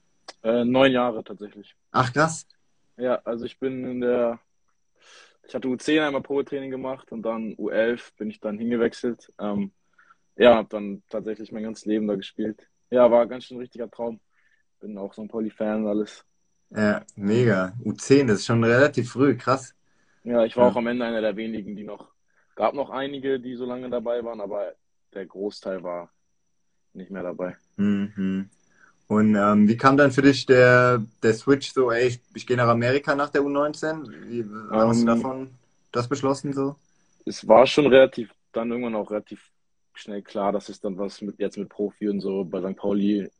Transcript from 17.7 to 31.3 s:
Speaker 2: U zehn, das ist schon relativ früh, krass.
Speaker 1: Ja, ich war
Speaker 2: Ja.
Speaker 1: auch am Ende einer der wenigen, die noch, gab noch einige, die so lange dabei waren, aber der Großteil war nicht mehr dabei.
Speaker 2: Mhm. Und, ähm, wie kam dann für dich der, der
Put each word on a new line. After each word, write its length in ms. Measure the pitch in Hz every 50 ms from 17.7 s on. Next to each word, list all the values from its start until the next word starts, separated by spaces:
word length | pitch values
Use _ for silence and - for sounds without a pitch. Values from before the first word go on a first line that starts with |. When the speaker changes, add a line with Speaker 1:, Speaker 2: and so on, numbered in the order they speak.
| - 123 -
Speaker 2:
U 100 | 110 95
zehn, 340 | - - - 135 143 139 117
das 100 | 104 95
ist 80 | -
schon 160 | - 117 117
relativ 480 | 117 117 120 127 143 147 - 120 113 -
früh, 260 | - 120 139 143 120
krass. 380 | 123 - 120 135 135 - - - _ _ _ _ _ _ _ _ _
Speaker 1:
Ja, 220 | - 120 120 117 113
ich 120 | 110 -
war 100 | 123 123
Speaker 2:
Ja. 40 | 123
Speaker 1:
auch 60 | 107
am 100 | 120 117
Ende 180 | 120 123 123 120
einer 160 | 117 117 110
der 140 | 107 107 95
wenigen, 400 | 107 113 113 110 107 95 104 104
die 80 | 104
noch, 300 | 104 107 101 - - - _ _ _ _ _ _ _ _ _
gab 200 | - 104 117 -
noch 160 | 143 135 -
einige, 500 | 110 131 139 143 143 135 131 135 135 131
die 160 | 120 127 123
so 80 | 120 127
lange 260 | 123 123 127 127 123
dabei 320 | 120 120 110 120 120 120
waren, 180 | 113 117 113 107
aber 320 | 101 98 104 101 98 85 - _ _ _ _ _ _ _ -
der 120 | 98 95
Großteil 560 | 82 - 92 101 104 - - - 98 95 90
war 300 | 85 90 87 87 85 - _ _ _ _ _ _ _ _ _ _ _ _ _ _ _ _
nicht 180 | - 95 92 90
mehr 140 | 98 92 90
dabei. 320 | 87 82 85 90 90 90 - _ _ _
Speaker 2:
Mhm. 760 | 101 101 104 101 98 101 101 - 98 95 95 95 95 98 - _ _ _ _ _ _ _ _ _ _ _
Und, 280 | - 104 107 110 107 107
ähm, 320 | 101 101 104 104 104 104 104
wie 80 | 113
kam 220 | 117 - 135 139 143
dann 140 | 143 135
für 100 | - 139
dich 240 | 135 143 135 - -
der, 580 | - 127 127 123 123 123 123 123 123 123 113 104 - _ _
der 120 | - 113